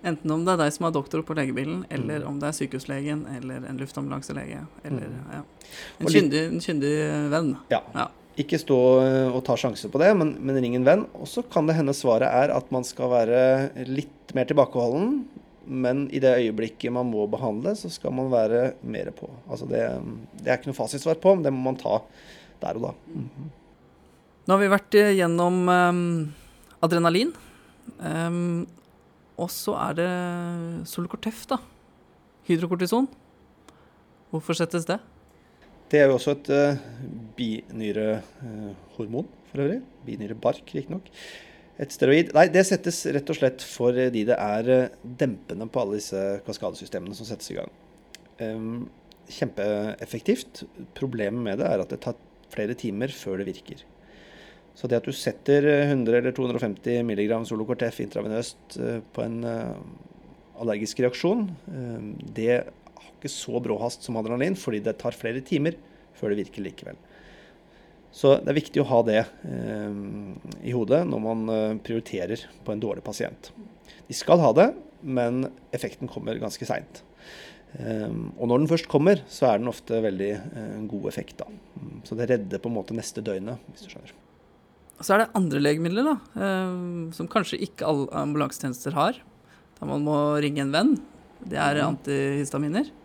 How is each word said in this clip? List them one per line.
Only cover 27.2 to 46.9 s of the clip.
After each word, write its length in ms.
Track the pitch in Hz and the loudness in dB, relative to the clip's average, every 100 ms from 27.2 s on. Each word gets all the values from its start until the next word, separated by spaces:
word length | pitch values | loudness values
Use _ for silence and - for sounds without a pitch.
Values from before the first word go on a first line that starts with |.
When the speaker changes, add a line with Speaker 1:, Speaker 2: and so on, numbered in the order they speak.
| 277 311 - - - - - - | 0 -4 -20 -20 -20 -20 -20 -10
Speaker 1:
Ehm, 640 | 170 160 170 175 175 170 170 - _ _ _ _ _ - | -6 -2 -2 -2 0 -2 -4 -12 _ _ _ _ _ -8
og 100 | 175 | -6
så 240 | - - - - | -4 -4 -2 -2
er 40 | |
det 960 | 160 175 180 180 175 175 170 170 170 165 | 0 0 -2 -4 -4 -4 -6 -6 -8 -8
Zolcortef, 600 | - 175 - 220 220 - | -8 -6 -6 -8 -8 -6
da. 100 | 262 - _ _ _ _ _ _ _ - | -6 -6 _ _ _ _ _ _ _ 0
Hydrokortison. 600 | 165 170 175 180 226 269 - _ _ _ _ - _ - _ _ _ _ | 0 2 -2 0 2 0 -4 _ _ _ _ -20 _ -20 _ _ _ _
Hvorfor 220 | 160 - 165 | -8 -4 -2
settes 300 | 170 175 165 | 0 -2 -2
det? 140 | 190 - - _ _ _ _ - - - | -4 -6 -20 _ _ _ _ -20 -20 2
Speaker 2:
Det 100 | 151 | 8
er 60 | 139 | 8
jo 80 | 127 | 6
også 140 | - | 2
et, 180 | 143 143 | -2 2
eh, 280 | 143 143 139 - 117 135 - 110 - 117 107 - 113 107 104 | 4 4 2 -4 -14 -12 -12 -14 -6 -4 -4 -6 -6 -2 0
binyrehormon, 1300 | 107 107 - - 127 107 104 95 - - 110 117 190 | 0 0 -4 -14 -12 -10 -10 -12 -18 -10 -6 -4 -6
eh, 240 | - - | -12 -10
for 60 | 139 | -2
øvrig. 200 | 139 226 254 - - | -2 -2 -8 -16 -12
Binyrebark, 580 | - 104 113 113 - - | -8 -8 0 0 0 -6
riktignok. 360 | 151 139 180 - - - - - - - - | -8 -6 -10 -10 -20 -18 -18 -20 -20 -20 -10
Et 120 | - | -8
steroid. 400 | - 127 147 170 | 2 6 6 6
Nei, 140 | 147 160 | 6 8
det 160 | 170 190 | 8 6
settes 360 | 190 - - - | 4 0 -4 -2
rett 180 | 139 143 | -2 -2
og 60 | 156 | 2
slett 240 | 131 131 | 2 0
fordi 640 | - - 123 123 127 120 107 | -14 0 2 4 2 2 2
det 120 | 120 | 2
er, 300 | 104 104 117 | 2 0 4
eh, 200 | 127 127 - 123 | 4 4 -4 -16
dempende 600 | 123 139 95 - 87 113 | -2 -2 -2 -8 -10 -4
på 120 | 131 | -2
alle 160 | 107 104 | -2 -2
disse 440 | - 95 98 101 - | -4 -2 -2 -4 -6
kaskadesystemene 640 | 101 98 78 98 | -8 -8 -8 -10